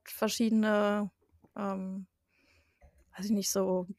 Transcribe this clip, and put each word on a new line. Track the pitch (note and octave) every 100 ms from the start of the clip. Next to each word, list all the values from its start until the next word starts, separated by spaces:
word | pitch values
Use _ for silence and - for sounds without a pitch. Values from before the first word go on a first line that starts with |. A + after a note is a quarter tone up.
verschiedene, | - - G#3+ - A3+ A3 G#3+ G#3 G#3 G#3 G#3 _ _ _ - -
ähm, | G3+ F#3+ F#3+ F#3+ F#3 _ _ _ _ _ _ _ - _ _ -
weiß | G3+
ich |
nicht, | G#3 F#3+
so | G3 F#3+ F#3 F3+